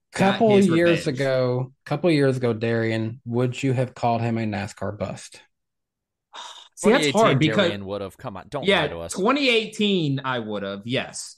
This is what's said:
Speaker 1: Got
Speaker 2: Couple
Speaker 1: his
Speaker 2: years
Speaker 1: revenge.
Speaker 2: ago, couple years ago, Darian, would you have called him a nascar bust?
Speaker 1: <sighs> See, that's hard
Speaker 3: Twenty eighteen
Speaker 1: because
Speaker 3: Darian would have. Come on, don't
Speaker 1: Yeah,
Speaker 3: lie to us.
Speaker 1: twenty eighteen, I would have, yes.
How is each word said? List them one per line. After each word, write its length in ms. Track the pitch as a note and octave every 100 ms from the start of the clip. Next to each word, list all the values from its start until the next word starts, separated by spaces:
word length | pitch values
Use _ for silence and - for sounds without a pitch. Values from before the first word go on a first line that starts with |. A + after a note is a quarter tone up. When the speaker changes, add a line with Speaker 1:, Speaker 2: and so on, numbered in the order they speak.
| _
Speaker 1:
Got 200 | - F#3+
Speaker 2:
Couple 220 | G3 A3+ G3+
Speaker 1:
his 120 | G3
Speaker 2:
years 380 | E3 E3+ D#3+ D#3+
Speaker 1:
revenge. 0 |
Speaker 2:
ago, 640 | B2+ C3+ C3 B2+ B2 C3 _
couple 260 | - D3 F3+
years 260 | D#3 C3+ C3
ago, 160 | A#2+
Darian, 680 | A2 A#2 A#2 A2+ A2+ A2+ A#2+
would 360 | A#2 A#2 B2 B2
you 120 | C#3
have 220 | B2+ B2
called 260 | - A#2+ A#2
him 180 | A#2 A2+
a 40 |
nascar 540 | A2 G2+ G#2 - G2 G#2
bust? 440 | F#2+ - - - _ _ _ _ _ _ _ _ _
Speaker 1:
<sighs> 60 | - - - - -
See, 140 | G#3
that's 200 | B3 D3
hard 20 |
Speaker 3:
Twenty 160 | D#3+ A3
eighteen 100 | C#3
Speaker 1:
because 180 | D3+ D3
Speaker 3:
Darian 280 | F3 G2+ G2
would 140 | G2+
have. 160 | G2 -
Come 200 | B2+ F#2+
on, 100 | -
don't 160 | C#3
Speaker 1:
Yeah, 180 | F3+ F#3+
Speaker 3:
lie 60 | D3+
to 100 | E2+
us. 120 | -
Speaker 1:
twenty 360 | - G3 C#4 C4+
eighteen, 720 | A3+ G#3+ - G#3 F#3+ D3+ C3+
I 140 | C3+ B2
would 240 | G#2+ G#2
have, 200 | G2 G2+
yes. 500 | G#2 B2 E2+ - -